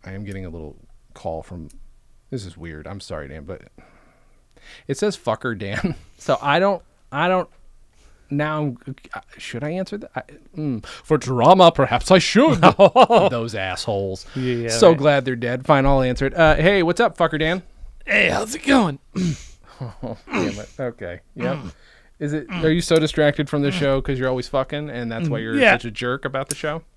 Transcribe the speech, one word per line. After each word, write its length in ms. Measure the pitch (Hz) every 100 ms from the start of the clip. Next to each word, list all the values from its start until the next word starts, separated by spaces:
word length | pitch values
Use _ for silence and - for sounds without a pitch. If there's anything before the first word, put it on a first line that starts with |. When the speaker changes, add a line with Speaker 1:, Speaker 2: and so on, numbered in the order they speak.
Speaker 1:
I 80 | -
am 120 | 98
getting 200 | 104 95
a 60 | 90
little 260 | 82 76 69 - - _
call 280 | - 92 80
from, 260 | - 87 73 - - _ _ _ _
this 140 | 131
is 120 | 98 82
weird. 300 | 82 76 78
I'm 140 | 98
sorry, 280 | - 80 69
Dan, 160 | 78
but 180 | 71 92 - - - _ _ _ _ _ _ _ - - -
it 100 | 139
says 180 | 208 -
"fucker 400 | - 110 127 107
Dan." 360 | 98 104 185 -
<laughs> 40 | - _
So 200 | - 135
I 200 | 143 156
don't, 200 | 196 185 _ _ _
I 160 | 139 175
don't, 220 | 185 170 _ - - _ _ _ _ _
now 280 | 143 151 151
I'm, 160 | 151 120 - 139 -
uh, 80 | - _ -
should 280 | - 156
I 60 | 151
answer 280 | 180 190 208
that? 120 | -
I, 80 | - - - - -
mm, 300 | 151 117 -
for 320 | - - 156
drama, 540 | 127 123 127 190 170
perhaps 400 | 165 135 123 -
I 60 | 185
should. 420 | - 208 311 214
Speaker 2:
<laughs> 180 | 175 - 202 254 247 233 185
Speaker 1:
Those 260 | 123 117 107
assholes. 680 | 95 90 - 101 98 92 - 131
Speaker 2:
Yeah, 320 | 127 120 117
Speaker 1:
So 220 | 113 156
Speaker 2:
right. 60 | 160
Speaker 1:
glad 260 | 143 143
they're 100 | 131
dead. 320 | 123 120 127 127
Fine, 180 | 143
I'll 160 | 135 135
answer 240 | 127 123 135
it. 80 |
Uh, 200 | 175 156
hey, 300 | 151 160 202
what's 160 | 165 170
up, 180 | 226 -
fucker 220 | 165 151
Dan? 240 | 160 185 - - - - -
Speaker 2:
Hey, 220 | 208 202
how's 260 | - 214
it 100 | 294
going? 340 | - 269 190 139 _ 196
Speaker 1:
<laughs> 200 | 180 143 - - - - 123 -
Oh, 160 | 120 113 -
damn 200 | - - 101
it. 80 | - -
Okay. 420 | 127 117 90 87 _
Yep. 220 | - 123 139
Speaker 2:
Mm. 160 | 104 - _ _ _ _
Speaker 1:
Is 120 | 147
it, 120 | 151 135
are 180 | 180 160
you 100 | 165
so 200 | - 160
distracted 500 | 156 - 147 143 143
from 120 | 151
the 100 | 143
show 280 | 185 139 135
'cause 160 | 131 131
you're 120 | 131
always 180 | 127 123
fucking, 420 | 139 131 147 147
and 200 | 120 117
that's 180 | 113 165
why 100 | 113
you're 160 | 113 180
Speaker 2:
Yeah. 160 | 240
Speaker 1:
such 120 | 190 120
a 40 |
jerk 340 | 107 123 135
about 240 | 135 135 135
the 40 |
show? 300 | - 156 160 -